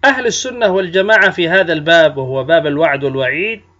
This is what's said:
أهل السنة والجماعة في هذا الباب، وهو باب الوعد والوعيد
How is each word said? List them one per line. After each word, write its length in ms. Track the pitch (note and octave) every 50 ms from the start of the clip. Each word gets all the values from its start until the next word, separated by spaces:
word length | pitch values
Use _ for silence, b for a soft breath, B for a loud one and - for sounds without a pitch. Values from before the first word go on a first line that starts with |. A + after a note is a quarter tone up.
| -
أهل 220 | C#4+ C4+ B3+ B3
السنة 420 | A#3 G3 - - C4 A#3+ B3 A3+ G3+
والجماعة 600 | F#3 G3 F#3+ F3 E3 F#3+ F#3+ G#3 A3 G#3 F#3+ F#3+
في 180 | - - F3 D#3+
هذا 240 | F3 F#3+ F#3+ E3 E3
الباب، 440 | D#3 D3 D#3+ E3 E3+ D#3+ D3+ C#3
وهو 280 | C#3 C3 B2+ C3 C3+ C3
باب 220 | C#3 E3 E3+ D#3
الوعد 380 | D3+ C#3+ C#3+ D#3+ D3 C#3+ C#3 C#3
والوعيد 560 | C#3 C3 C3+ C3+ B2+ C3+ D3+ F#3+ A3 A3+ G#3 _ _ _ _